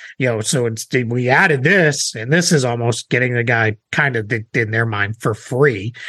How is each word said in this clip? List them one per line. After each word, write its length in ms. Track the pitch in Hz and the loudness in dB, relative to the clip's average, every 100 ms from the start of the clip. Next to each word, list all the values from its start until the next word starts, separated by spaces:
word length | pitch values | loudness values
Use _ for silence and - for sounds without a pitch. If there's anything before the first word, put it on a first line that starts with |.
| - - | -20 -4
You 100 | 127 | -2
know, 140 | 110 | 0
so 240 | 110 131 117 | -2 -2 -2
it's, 220 | 113 - | -4 -2
we 380 | 131 117 123 123 | -2 0 -2 2
added 340 | 143 190 139 | 4 4 2
this, 500 | 139 196 156 139 - 113 | 2 4 4 2 -4 -6
and 180 | 117 | 0
this 180 | 170 175 | 2 4
is 140 | 151 127 | 2 2
almost 440 | 120 117 120 - | 0 -2 -2 -2
getting 240 | 127 123 | 0 0
the 100 | 120 | 0
guy 340 | 117 117 110 107 _ | 0 2 2 -2 _
kind 240 | - 143 120 | -2 0 -2
of 120 | 104 | -4
th-, 160 | 120 110 | -6 -4
in 180 | 123 110 | -4 0
their 140 | 117 117 | 0 0
mind 360 | 104 101 110 | -2 -4 -4
for 120 | 123 | -4
free, 600 | 107 - 127 143 104 110 - | -4 -4 2 2 2 -6 -10